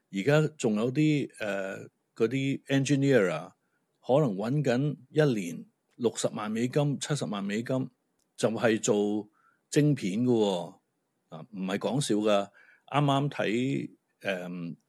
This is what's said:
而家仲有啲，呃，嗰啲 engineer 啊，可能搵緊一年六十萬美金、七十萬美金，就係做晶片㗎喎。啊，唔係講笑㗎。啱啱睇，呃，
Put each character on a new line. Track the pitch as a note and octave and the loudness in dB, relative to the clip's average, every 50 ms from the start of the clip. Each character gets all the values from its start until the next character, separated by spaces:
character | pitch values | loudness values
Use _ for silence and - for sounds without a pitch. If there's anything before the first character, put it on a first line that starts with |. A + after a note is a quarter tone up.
| _ _ | _ _
而 | - G2 | -6 -4
家 | F#2+ B2 D3 D#3 D#3 D3 - | 0 2 4 4 4 2 -2
仲 | - - A#2+ G#2+ | -2 -2 0 0
有 | G#2 A2 B2 | 2 0 0
啲， | B2+ D3 D#3 D#3 D3+ D3 A#2+ - - - | 2 2 2 2 2 0 -2 -4 -8 -8
呃， | A2 G#2+ G2 G2 F#2+ F#2+ G2 G#2+ A2+ A#2 - _ _ _ _ | -6 -4 -4 -4 -4 -6 -8 -10 -12 -16 -20 _ _ _ _
嗰 | - A2+ A2+ | 0 0 0
啲 | B2 C3+ C3+ C#3 C3+ - - | 2 0 -2 -2 -4 -4 -4
engineer | - C#3 C#3 C3+ C3 D3 C#3 C#3 C#3 C3+ A#2+ G2 F2+ | -2 0 0 2 2 2 2 4 4 6 6 4 4
啊， | E2 D#2 E2 F#2 - _ _ _ _ _ _ _ _ _ _ | 0 -2 -6 -10 -16 _ _ _ _ _ _ _ _ _ _
可 | - B2 C#3+ | 2 2 2
能 | D#3 C3 G2 | 2 2 0
搵 | F#2 G2+ A2+ C3 D3+ C#3+ | -2 -2 -2 -2 0 2
緊 | C3+ A#2+ B2 C#3 D3+ - - B2 _ | 2 2 2 0 -2 -2 -6 -10 _
一 | - D3+ D3+ D3 B2 | 0 2 2 2 2
年 | G#2+ F#2+ F2 E2 - - - _ _ _ _ _ | 0 -2 -6 -8 -10 -14 -18 _ _ _ _ _
六 | - B2 A2+ - | -4 -2 -2 -2
十 | - - B2+ | -2 -4 -4
萬 | - A2+ G#2+ G#2+ | -4 -6 -6 -6
美 | G#2+ A2+ A#2+ B2 | -4 -2 -2 0
金、 | B2+ D3+ D3 D3 C#3 G#2+ | 0 0 0 0 0 -2
七 | - - D#3 | -4 -4 -4
十 | C3+ - | -4 -4
萬 | - G2+ G2+ G2 | -4 -6 -6 -4
美 | G2+ G#2 G#2+ A#2 | -4 -4 -4 -4
金， | B2+ C3+ C3 C3 B2+ - _ _ _ _ _ _ _ _ | -2 -2 -4 -4 -6 -10 _ _ _ _ _ _ _ _
就 | - - A#2 | -2 -2 0
係 | A2 A2+ A2 A#2 A2 A2 | 0 2 2 2 2 2
做 | - - A2+ G#2 G#2 G#2 G#2 G#2+ G#2 - _ _ _ _ _ _ _ _ | 2 2 2 2 2 2 0 -2 -4 -8 _ _ _ _ _ _ _ _
晶 | - D3+ D3 D3+ C#3+ | 2 2 4 4 2
片 | B2 - G2 F#2 G#2+ B2 | 2 0 -2 -2 0 2
㗎 | B2 | 2
喎。 | B2 A2+ G#2+ G2+ F#2+ F2 E2+ E2+ - _ _ _ _ _ _ _ _ _ _ _ | 4 4 4 2 2 -2 -4 -8 -12 _ _ _ _ _ _ _ _ _ _ _
啊， | - D#2+ D#2+ - | -16 -16 -16 -14
唔 | - F#2+ | -10 -6
係 | F#2 F#2 F#2+ G2+ | -4 -4 -4 -2
講 | - G2 A2+ C#3 | -2 -2 -2 -2
笑 | D3 - A2 G#2 | 0 0 0 0
㗎。 | G#2+ G#2+ G#2 G2+ G2+ G2+ - - - - _ _ _ - | 2 4 2 2 2 -2 -8 -20 -20 -20 _ _ _ -4
啱 | - C#3 D3 | -2 0 2
啱 | C#3+ C#3 C#3 C#3 D3 | 2 2 2 0 -2
睇， | - - G#2+ F#2+ G2+ A#2+ B2 C3+ C#3 C#3 - - - _ _ _ _ _ | -2 -4 -2 -2 0 0 0 -2 -2 -4 -6 -8 -12 _ _ _ _ _
呃， | - G#2 G2 F2+ F2+ F2+ F2+ F2+ E2+ E2+ D#2 - _ | -6 -6 -4 -4 -6 -8 -8 -8 -8 -10 -10 -12 _